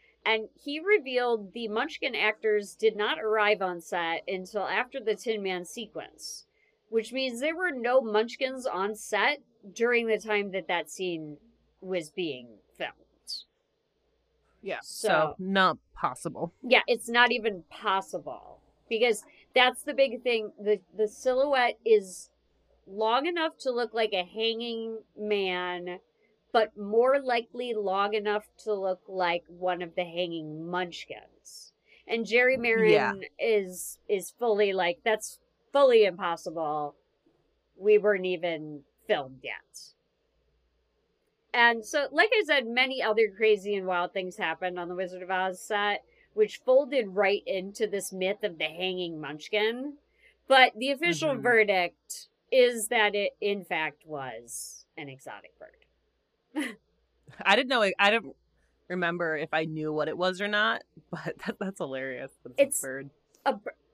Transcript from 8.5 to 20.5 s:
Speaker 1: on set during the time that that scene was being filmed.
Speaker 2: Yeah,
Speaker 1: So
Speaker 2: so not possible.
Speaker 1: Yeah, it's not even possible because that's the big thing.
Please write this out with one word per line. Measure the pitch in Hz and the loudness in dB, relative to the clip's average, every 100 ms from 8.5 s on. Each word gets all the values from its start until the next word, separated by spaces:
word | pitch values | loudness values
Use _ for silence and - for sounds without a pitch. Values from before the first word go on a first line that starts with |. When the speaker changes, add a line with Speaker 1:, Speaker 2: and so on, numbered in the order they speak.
| 262 247 | -4 -6
Speaker 1:
on | 175 202 214 | -4 -4 -6
set | - 202 233 294 _ _ 202 | -2 2 2 0 _ _ -20
during | 180 233 240 226 | -2 2 2 2
the | 214 | -2
time | 220 208 202 | 0 -2 0
that | 185 185 | -4 -2
that | 175 160 | -4 -4
scene | - 185 165 156 147 _ _ _ _ | -6 -6 -4 -8 -14 _ _ _ _
was | 185 185 156 | -6 -6 -6
being | - 170 127 120 104 _ _ | -6 -6 -6 -12 -20 _ _
filmed. | 143 - _ _ - - - _ _ _ _ _ _ _ _ _ _ _ | -10 -10 _ _ -14 -14 -14 _ _ _ _ _ _ _ _ _ _ _
Speaker 2:
Yeah, | 196 135 | -8 -8
Speaker 1:
So | - - 214 | -10 -6 0
Speaker 2:
so | 165 156 147 | 2 2 -2
not | 190 196 185 120 _ - | -2 2 2 2 _ -6
possible. | 151 127 165 127 170 - | -6 -4 -8 -6 -8 -8
Speaker 1:
Yeah, | 254 233 - | 2 2 4
it's | 233 - | -2 2
not | 240 240 | 4 4
even | 240 214 190 - | 4 -2 -6 -12
possible | - 214 190 190 180 139 117 - - _ _ _ | -8 -2 -2 -2 -10 -10 -14 -16 -20 _ _ _
because | 226 240 214 - - _ 254 | 2 2 2 -4 -20 _ 4
that's | 254 254 | 4 2
the | 285 269 | -4 2
big | 269 233 | 2 2
thing. | 247 226 214 | -2 -2 -2